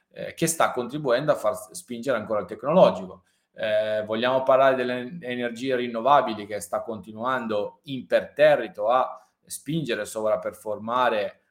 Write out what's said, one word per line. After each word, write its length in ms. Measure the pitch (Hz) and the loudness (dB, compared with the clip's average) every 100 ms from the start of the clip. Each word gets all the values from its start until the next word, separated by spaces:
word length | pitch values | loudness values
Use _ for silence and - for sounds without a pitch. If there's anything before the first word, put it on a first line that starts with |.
| _ | _
eh, 220 | - 104 | -14 -12
che 120 | - 165 | -4 -2
sta 240 | - 113 | 2 0
contribuendo 640 | 123 117 147 139 120 151 | 0 -6 -4 0 0 2
a 40 | 135 | 0
far 200 | 107 104 | 0 -4
s-, 140 | - | -8
spingere 480 | - - 120 131 117 | -16 -12 -8 -2 -2
ancora 220 | 107 104 | -2 -4
il 60 | 95 | -4
tecnologico. 800 | 107 135 180 131 92 92 - _ _ _ | -8 2 6 6 4 -10 -16 _ _ _
Eh, 480 | - 110 107 107 107 | -8 -2 0 0 -2
vogliamo 380 | 104 110 123 131 | -2 -2 0 2
parlare 320 | 131 131 135 | 4 6 6
delle 440 | 127 123 123 123 - | 4 0 -4 -6 -12
energie 560 | 123 123 120 113 131 123 | -10 -6 -6 -6 -4 -2
rinnovabili, 720 | 120 113 120 143 113 104 101 | -2 0 4 4 4 -4 -8
che 120 | 104 | -8
sta 220 | - 107 | -4 -6
continuando 1000 | 117 107 98 107 120 127 113 104 101 - | -6 -10 -12 -8 -4 -2 -2 -4 -4 -8
imperterrito 1040 | - 131 95 113 90 - 151 139 110 104 107 | -12 -10 0 0 0 4 6 6 0 -4 2
a 420 | 127 - - _ _ | 2 2 -4 _ _
spingere, 600 | - - - 160 127 107 | -16 -14 -6 -4 -2 -4
sovraperformare, 1400 | 98 110 107 107 107 - 110 104 110 123 123 107 98 - _ | -4 -4 0 0 -2 -10 -8 -8 -4 0 2 0 -4 -8 _